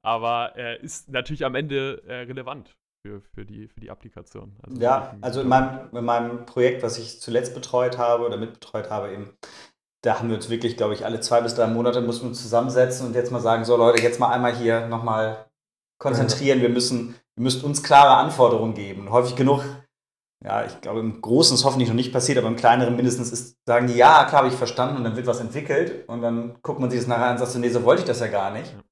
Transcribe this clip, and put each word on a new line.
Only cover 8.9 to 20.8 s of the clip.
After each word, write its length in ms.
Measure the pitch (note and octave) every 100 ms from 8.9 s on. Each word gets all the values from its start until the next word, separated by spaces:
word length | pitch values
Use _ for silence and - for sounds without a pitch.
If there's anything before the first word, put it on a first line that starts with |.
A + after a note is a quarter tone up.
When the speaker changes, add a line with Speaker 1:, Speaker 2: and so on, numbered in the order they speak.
| G#2+ G2
Speaker 2:
eben, 260 | G2 G2+ _ - - - _ _ _
da 160 | A#2+ -
haben 100 | A#2
wir 60 | G#2+
uns 120 | A2+
wirklich, 280 | A#2 A#2 -
glaub 160 | G#2+
ich, 120 | G#2 G#2+
alle 140 | A2+
zwei 220 | - A#2+
bis 120 | A#2
drei 140 | A#2 A2+
Monate 340 | A#2 A#2+ B2
mussten 220 | A#2 A#2
wir 60 | B2
uns 120 | A#2
zusammensetzen 680 | A#2 A#2 B2+ B2 B2+ B2 B2
und 60 |
jetzt 180 | A#2 B2
mal 100 | B2
sagen, 240 | A2+ A2+ A2
"So 100 | A#2+
Leute, 260 | A#2 A#2
jetzt 180 | A#2+ A#2+
mal 80 | B2
einmal 260 | B2 B2 A#2+
hier 320 | A2+ A2+ A#2
nochmal 580 | A2+ A2+ A2 A2 A2 - _ _ _ _ _
konzentrieren, 580 | C#3 B2+ A#2 - C#3 B2+
Speaker 3:
Ja. 40 |
Speaker 2:
wir 60 | A#2+
müssen, 460 | B2 B2 B2 A#2 - _ -
ihr 60 |
müsst 200 | B2+ B2+
uns 200 | C#3+ D3
klare 340 | - C#3+ C#3+ B2+
Anforderungen 560 | C#3 - A#2+ A2+ A2+
geben." 280 | G#2 G2 F#2+
Und 80 | F#2+
häufig 260 | A#2 B2 B2
genug, 260 | C3 C#3 - - _ _ _ _ _ _
ja, 220 | G#2 G#2+ A2
ich 160 | -